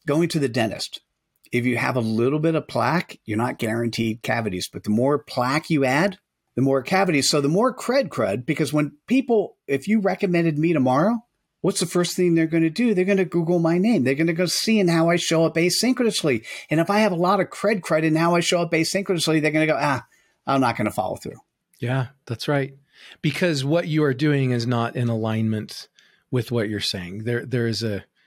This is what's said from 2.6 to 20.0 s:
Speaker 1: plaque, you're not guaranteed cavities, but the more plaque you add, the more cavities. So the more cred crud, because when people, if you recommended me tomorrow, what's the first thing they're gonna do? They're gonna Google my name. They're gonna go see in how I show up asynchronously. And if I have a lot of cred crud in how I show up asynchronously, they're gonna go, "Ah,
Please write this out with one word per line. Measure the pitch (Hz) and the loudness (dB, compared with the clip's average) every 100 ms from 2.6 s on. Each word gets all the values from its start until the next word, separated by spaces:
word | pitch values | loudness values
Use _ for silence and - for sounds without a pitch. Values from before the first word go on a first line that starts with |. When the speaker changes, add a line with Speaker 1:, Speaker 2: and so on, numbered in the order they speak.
| - | -2
Speaker 1:
plaque, | 120 117 165 - - | -2 0 0 -4 -12
you're | - 107 | -6 -4
not | 123 - | -4 -4
guaranteed | 110 117 117 110 113 110 | -4 -2 -4 -2 -4 -4
cavities, | - 117 110 90 - | -4 -4 -2 -6 -8
but | 87 | -8
the | 104 | -2
more | 107 131 147 | 0 2 0
plaque | - 135 123 151 - | -4 -4 -2 -2 0
you | 156 | 0
add, | 127 139 196 185 _ _ _ - | 2 2 0 -4 _ _ _ -2
the | |
more | 135 135 | 0 0
cavities. | 127 185 190 147 - | 0 0 2 2 2
So | 151 | 0
the | 139 | 0
more | 175 247 | 0 0
cred | - - 277 214 | -2 -2 0 0
crud, | - 101 110 | -2 -2 -2
because | 127 151 135 | -4 -2 0
when | 151 151 - - | 0 -2 -6 -2
people, | 262 - 220 175 - - | 0 2 0 0 -6 -4
if | 139 190 | -4 0
you | 220 | 0
recommended | 190 185 190 175 165 147 | 2 0 0 2 2 2
me | 165 | 2
tomorrow, | 156 127 131 196 233 - _ _ _ | 2 2 4 2 0 -6 _ _ _
what's | 185 190 | -2 -2
the | 170 | -2
first | 180 175 | 0 0
thing | - 180 | 0 2
they're | 165 160 | 2 2
gonna | 165 165 | 2 0
do? | 156 240 | 2 0
They're | 185 185 | 2 2
gonna | 196 | 2
Google | 180 175 165 180 | 2 0 0 2
my | 165 175 | 2 2
name. | 214 190 | 2 2
They're | 127 | 2
gonna | 139 165 | 2 0
go | 165 | 0
see | 175 - - 220 | -2 -2 0 2
in | 180 | 4
how | 165 165 | 4 2
I | 175 | 2
show | - 160 160 | 2 2 2
up | |
asynchronously. | 165 175 - 233 254 226 - 160 117 - - - | 2 0 2 0 2 0 0 0 -2 -4 -12 -2
And | 156 | 0
if | 165 | 2
I | 208 | 2
have | 214 | 2
a | 170 | 2
lot | 175 202 | 2 2
of | 175 | -2
cred | - 202 208 | -2 -2 -2
crud | - 160 | 0 0
in | 160 | 2
how | 160 170 | 2 2
I | 175 | 2
show | 170 175 | 2 0
up | 170 | 0
asynchronously, | 160 160 190 196 175 160 156 | 0 0 -2 -2 -2 0 2
they're | 151 | 2
gonna | 156 156 | 2 0
go, | 135 | 2
"Ah, | 147 127 | 0 -2